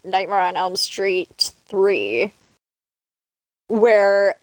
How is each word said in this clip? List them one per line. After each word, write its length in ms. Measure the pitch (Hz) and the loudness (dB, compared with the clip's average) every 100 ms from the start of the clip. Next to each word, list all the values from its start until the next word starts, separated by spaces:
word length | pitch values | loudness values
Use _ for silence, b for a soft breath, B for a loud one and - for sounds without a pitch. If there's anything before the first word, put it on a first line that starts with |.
Nightmare 360 | 180 190 180 202 | -6 -4 -2 -2
on 160 | 180 180 | -2 -2
Elm 180 | 185 185 | -4 -4
Street 760 | - - 196 185 160 - - - - | -8 -4 -4 -4 -6 -6 -8 -8 -8
three, 640 | 196 196 165 101 117 202 _ _ _ _ _ _ _ _ _ _ _ _ _ - | 0 0 0 -4 -4 -4 _ _ _ _ _ _ _ _ _ _ _ _ _ -6
where 680 | 220 233 214 202 196 202 - | 2 4 6 4 4 2 -2